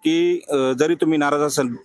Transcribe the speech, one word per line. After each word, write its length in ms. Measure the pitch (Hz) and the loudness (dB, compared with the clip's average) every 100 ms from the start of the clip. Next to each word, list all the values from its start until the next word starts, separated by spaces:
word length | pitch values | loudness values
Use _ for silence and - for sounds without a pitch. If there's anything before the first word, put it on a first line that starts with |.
की, 360 | 156 165 175 175 - | -2 0 0 -2 -2
अ, 240 | 143 131 127 | 0 0 0
जरी 160 | 156 | 0
तुम्ही 240 | 170 160 156 | 0 0 0
नाराज 220 | 143 147 | 0 0
असाल 280 | 147 139 127 123 | 0 -2 -2 -4